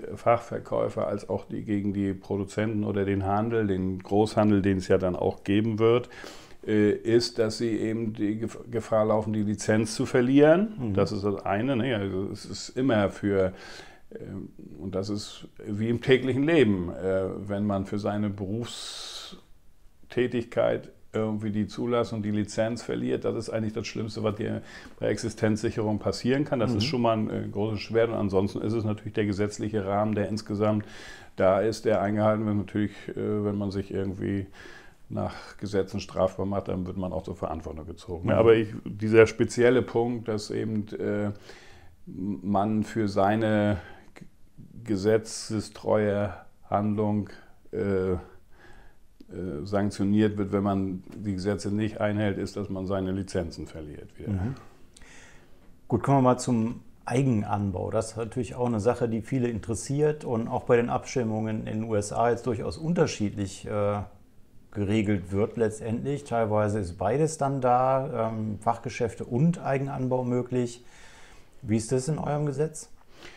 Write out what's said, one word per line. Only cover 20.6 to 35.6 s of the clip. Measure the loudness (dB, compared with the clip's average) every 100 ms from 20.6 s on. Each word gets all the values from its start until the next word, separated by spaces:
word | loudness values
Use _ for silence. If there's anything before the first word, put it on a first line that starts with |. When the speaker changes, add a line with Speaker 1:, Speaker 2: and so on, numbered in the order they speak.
| 2 0 -6 -20 -6 -2
Speaker 1:
irgendwie | -2 -2 -2
die | -2 -2
Zulassung, | -2 0 0 0 -2
die | -2
Lizenz | 0 0 0 -2 -2
verliert, | -4 -4 -2 -2
das | -2 -4
ist | -4
eigentlich | -4 -2
das | -4 -6
Schlimmste, | -6 -6 -2
was | -2
dir | -2 -4 -4 -8 -16 -18 -4
bei | -2
Existenzsicherung | -2 -4 0 0 2 0 -2 -2 -2
passieren | -2 -2 0 0
kann. | 0 0
Das | 0
Speaker 2:
Mhm. | 0
Speaker 1:
ist | 0
schon | 2
mal | 2 2
ein, | 0
äh, | -4 -4
großes | -2 -2 -4
Schwert. | 0 2 2
Und | 2
ansonsten | 0 2 0 -2
ist | -2
es | 0
natürlich | -2 -4 -4
der | -2 0
gesetzliche | 0 -2 -2 -4 -2 0
Rahmen, | 0 2 0
der | -2
insgesamt | -4 -4 0 2 2 -2 -12 -18 -18 -10 2
da | 4 6
ist, | 4 0 2
der | 2
eingehalten | 2 2 4 4 2
wird. | 0
Natürlich, | 0 -2 -2 -4 -10
äh, | -4
wenn | -2 0 0 -2
man | -2
sich | -4 -4
irgendwie | -4 -4 -4 -2 -2 -6 -12 -18 -20 -20 -20 -8
nach | -6 -6 -8 -16
Gesetzen | -10